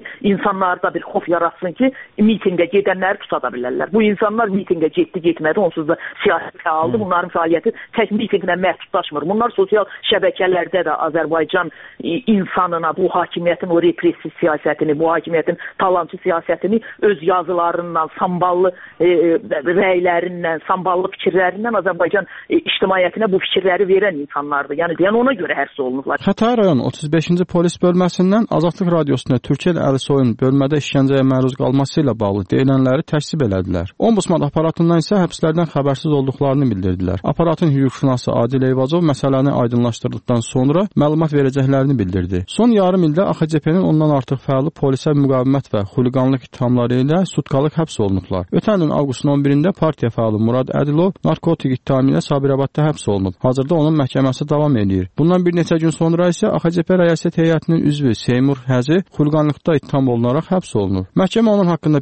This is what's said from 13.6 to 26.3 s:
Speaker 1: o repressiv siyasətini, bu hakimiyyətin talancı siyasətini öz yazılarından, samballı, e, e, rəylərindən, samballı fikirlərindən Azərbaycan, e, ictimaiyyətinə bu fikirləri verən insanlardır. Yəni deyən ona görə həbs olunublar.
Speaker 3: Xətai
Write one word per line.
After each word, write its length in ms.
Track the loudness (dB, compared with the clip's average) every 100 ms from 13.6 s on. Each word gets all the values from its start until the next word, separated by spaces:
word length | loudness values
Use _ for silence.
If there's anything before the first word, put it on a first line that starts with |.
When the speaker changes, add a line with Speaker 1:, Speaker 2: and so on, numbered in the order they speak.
| 0
Speaker 1:
o 80 | 2
repressiv 560 | 2 2 -2 -2 -8 -2
siyasətini, 640 | -2 0 -2 -2 -2 0
bu 100 | 0
hakimiyyətin 420 | 0 -2 -2 -2 -6 -8 -2
talancı 400 | 0 0 -2 -6
siyasətini 600 | -4 -2 -2 -4 -2 -2 -4 -2
öz 160 | 0 0 0
yazılarından, 800 | 0 0 -2 0 -2 -4 -4 -4 -4
samballı, 540 | -2 0 0 2 0 -2 -10 0
e, 60 |
e, 320 | 2 4 2 0 -2 -4 -2 0
rəylərindən, 840 | 2 2 0 0 -2 -4 -6 -4 -4
samballı 440 | -4 -2 -2 -4
fikirlərindən 640 | -4 -2 0 0 -2 -4 -2
Azərbaycan, 480 | -2 -2 0 -2 -4 -10 -4
e, 100 | -2
ictimaiyyətinə 720 | -2 -2 0 2 0 0 -2
bu 80 | -2
fikirləri 420 | -2 -2 0 2 2
verən 320 | 2 2 -2
insanlardır. 520 | -6 -8 -4 -4 -4 -4
Yəni 160 | -2 0
deyən 160 | 2
ona 180 | 2 0 0
görə 160 | -4 -4
həbs 180 | -4 -4
olunublar. 400 | -4 -4 -4 -4
Speaker 3:
Xətai 320 | -2